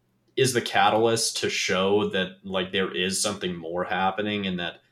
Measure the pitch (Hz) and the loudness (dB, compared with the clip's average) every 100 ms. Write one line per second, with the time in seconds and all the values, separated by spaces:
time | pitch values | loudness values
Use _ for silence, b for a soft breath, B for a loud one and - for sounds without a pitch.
0 | _ _ _ - 123 113 - 101 101 107 | _ _ _ 0 2 2 0 2 4 4
1 | 117 113 - - 104 - - 92 98 104 | 4 2 0 -2 -2 -2 0 2 2 2
2 | 98 95 92 - 98 95 92 98 95 87 | 2 0 -2 -6 -6 -4 -2 -2 -2 -2
3 | 92 95 107 101 90 87 80 87 90 92 | -2 0 -2 -2 -4 -6 -6 -4 -2 0
4 | 95 101 104 104 98 90 85 - _ | 0 0 -2 -2 -2 -4 -6 -8 _